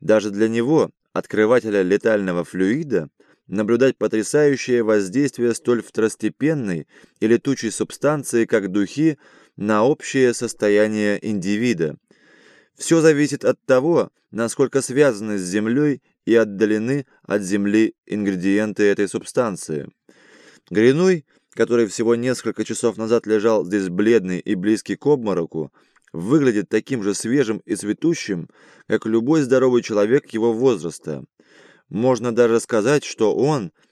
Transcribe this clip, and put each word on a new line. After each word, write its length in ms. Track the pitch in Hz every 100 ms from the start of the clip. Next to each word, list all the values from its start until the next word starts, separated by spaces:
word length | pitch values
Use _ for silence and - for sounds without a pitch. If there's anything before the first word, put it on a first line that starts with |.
"даже 300 | 78 107 104
для 180 | 101 110
него, 420 | 117 120 156 98 _ _
открывателя 720 | - - 101 107 123 110 101
летального 600 | 92 98 113 107 95 87
флюида, 640 | 82 92 92 135 156 101 73 _ _ _ -
наблюдать 480 | 95 107 117 131 -
потрясающее 880 | 107 110 104 147 147 135 - 120
воздействие 680 | 110 107 95 117 143 - 120
столь 280 | 110 - 120
второстепенной 1040 | - - 110 - 110 - 143 156 107 85 71 _ _ -
и 80 | 110
летучей 460 | 117 - 131 110
субстанции, 720 | - 104 - 143 151 123 117
как 260 | 110 113 98
духи, 480 | 101 98 139 160 147 _ _ _ -
на 280 | 104 107
общее 480 | 120 151 - 135 123
состояние 840 | 117 117 - 107 104 107 107 104 101
индивида. 760 | 107 104 90 104 123 90 78 71 _ _ _ _ _ _ _ -
Всё 240 | - 165
зависит 440 | 160 143 147 139
от 160 | - - -
того, 440 | 131 147 160 90 _ _
насколько 500 | 104 117 - 131 135
связаны 580 | - 131 147 104 107 104
с 40 |
землёй 600 | 90 101 107 123 151 127 _ _
и 120 | - 113
отдалены 680 | 107 98 107 107 113 143 131 _
от 180 | - 104
земли 520 | 92 101 101 107 110 - -
ингредиенты 760 | 104 101 92 95 98 107 98
этой 240 | 101 101 98
субстанции". 800 | 104 - - 120 90 - 76 69 _ _ _ _ _ - _ -
Гринуй, 540 | 90 117 147 185 175 - _ _
который 320 | - 113 120 110
всего 280 | - 113
несколько 500 | 117 123 120 117 104
часов 320 | 107 113 120 101
назад 300 | 110 117 104
лежал 380 | 107 110 107
здесь 240 | 87 104 95
бледный 520 | 87 107 117 92 90
и 140 | -
близкий 420 | 98 101 110 - 98
к 100 | 139
обмороку, 640 | 147 110 85 82 82 73 _ _ _ _
выглядит 560 | 82 92 151 135 104 90
таким 340 | 110 - 131
же 120 | 98
свежим 480 | 95 113 139 110 101
и 100 | -
цветущим, 760 | 104 104 104 160 165 - 90 - _ _ _ -
как 200 | 110 113
любой 360 | 113 120 160
здоровый 400 | 131 131 131 123
человек 480 | - 104 104 139 -
его 220 | 113 117
возраста. 720 | 113 135 101 82 - - 71 - _ _ _ - _ -
Можно 460 | 95 127 123 120
даже 260 | 113 120 113
сказать, 440 | - 113 107 147
что 300 | - - 107
он, 380 | 95 135 147 90 _ _